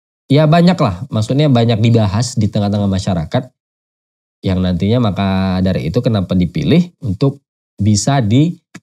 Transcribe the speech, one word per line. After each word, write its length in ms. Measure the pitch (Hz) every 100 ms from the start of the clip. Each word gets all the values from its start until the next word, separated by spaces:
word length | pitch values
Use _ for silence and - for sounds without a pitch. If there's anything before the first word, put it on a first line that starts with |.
| _ _ -
ya, 200 | 139 156
banyak 280 | 170 175 180
lah, 240 | 120 90 -
maksudnya 360 | 110 110 131 151
banyak 280 | 120 117 110
dibahas 560 | 117 117 101 98 135 -
di 120 | 101
tengah-tengah 400 | 110 101 104 101
masyarakat, 640 | 95 98 90 78 123 131 _ _ _ _ _ _ _ _ _
yang 200 | 98 92
nantinya 480 | 92 87 98 123 113
maka 480 | 92 98 95 95 92
dari 320 | 92 90 80
itu 80 | 123
kenapa 320 | 120 107 90
dipilih 560 | 92 87 - 73 160 175 _
untuk 400 | 110 92 139 135 _ _ _ -
bisa 480 | 104 104 - 139
di, 320 | 104 123 165 - _ -